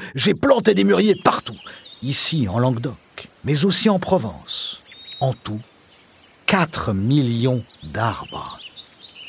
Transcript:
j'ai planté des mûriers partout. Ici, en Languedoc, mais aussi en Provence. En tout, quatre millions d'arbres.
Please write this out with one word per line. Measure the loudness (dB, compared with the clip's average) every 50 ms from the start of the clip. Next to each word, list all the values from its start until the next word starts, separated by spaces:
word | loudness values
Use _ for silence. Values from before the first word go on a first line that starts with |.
| -4 -10 -6
j'ai | -2 0 0 2
planté | 2 4 4 4 4 4 4 4
des | 4 4
mûriers | 4 4 4 4 4 4 4 2
partout. | 0 0 0 -4 -10 -12 -14 -16 -18 -20 -20 -20 -20 -16 -8 -4
Ici, | -2 -2 0 0 0 0 0 0 0
en | 0 2
Languedoc, | 2 2 2 0 -4 -6 -8 -10 -18 -20 -20 -20 -20 -20 _ _ -2
mais | -2 0 2 2
aussi | 2 2 4 4 4
en | 2 2
Provence. | 2 2 2 2 2 -2 -8 -12 -14 -12 -10 -10 -8 -10 -12 -14 -16 -20 -20 -20 -20 -16 -6 -2
En | -2 -2 -2
tout, | -2 -6 -10 -10 -10 -10 -14 _ _ -20 -20 -20 -20 -20 -20 -20 -20 -20 -20 -20 -12 -4
quatre | 0 0 2 0 0 -2 -6 -4 -2 -2
millions | -2 0 2 2 2 2 2 0 0 0 0 0 -2 -4 -8 -14 -18 -14
d'arbres. | -10 -6 -2 -2 -2 -2 -4 -8 -12 -12 -12 -12 -12 -14 -16 -18 -20 -20 -20 -20 -20 -20 -20 -20 -20 -20 -20 -20